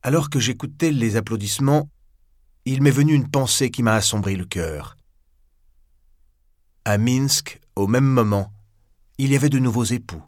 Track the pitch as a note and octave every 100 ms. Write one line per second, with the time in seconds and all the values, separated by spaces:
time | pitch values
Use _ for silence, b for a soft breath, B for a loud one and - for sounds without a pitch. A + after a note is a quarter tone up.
0 | B2+ D#3+ D3 C#3 A#2 B2 - - E3 D3
1 | A2+ G#2+ G#2+ A2 G2+ - C#3 D3 D3 _
2 | _ _ _ _ _ _ B2+ C3 C#3+ C3
3 | D3 D3 C#3+ C#3 B2+ - C3 - A#2 A2
4 | G2+ G#2+ F#2+ F#2+ F2+ F#2 D#2+ D2+ C#2+ -
5 | _ _ _ _ _ _ _ _ _ _
6 | _ _ _ _ _ _ _ _ - G#2
7 | A#2 B2+ C#3 - - - _ - G2 B2
8 | C3+ B2+ G#2+ G2+ G2 - _ _ _ _
9 | _ - C3+ C#3 D3 C#3 B2+ A#2 G#2+ A#2+
10 | - D#2+